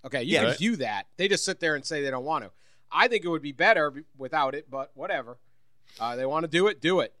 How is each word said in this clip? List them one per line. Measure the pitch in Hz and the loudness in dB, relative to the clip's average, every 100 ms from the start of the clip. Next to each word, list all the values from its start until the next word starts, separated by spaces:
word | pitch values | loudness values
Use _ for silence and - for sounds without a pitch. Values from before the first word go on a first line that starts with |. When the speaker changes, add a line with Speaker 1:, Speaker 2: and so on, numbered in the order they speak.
Speaker 1:
Okay, | 135 135 | -6 -4
you | 131 | 2
Speaker 2:
Yeah. | 160 | 2
Speaker 1:
can | 113 | 2
Speaker 3:
Right. | - | 2
Speaker 1:
do | 214 202 | -2 -2
that. | 120 101 - - | -4 -6 -10 -4
They | 190 | 0
just | 185 | 0
sit | - 185 | -2 -2
there | 165 | -2
and | 147 | -2
say | - 156 | -4 -4
they | 139 | -4
don't | 131 | -4
want | 135 156 | -2 -4
to. | 101 - - - - | -4 -18 -20 -20 -4
I | 156 240 | 2 2
think | 226 | 2
it | 170 | -2
would | 160 | -4
be | 143 | -4
better | 135 185 214 151 | 2 6 6 6
b-, | 139 156 135 | -2 -18 -14
without | 131 156 135 | -2 0 0
it, | 139 135 | -2 -8
but | 135 135 | -8 -8
whatever. | 135 175 165 117 123 - - - - - - | -10 -4 -4 -6 -16 -20 -20 -20 -20 -20 -6
Uh, | 117 | -6
they | 123 | -2
wanna | 131 151 160 | -2 -2 0
do | 165 202 | 2 2
it, | - | 2
do | 160 185 | 0 0
it. | 113 - | 0 -6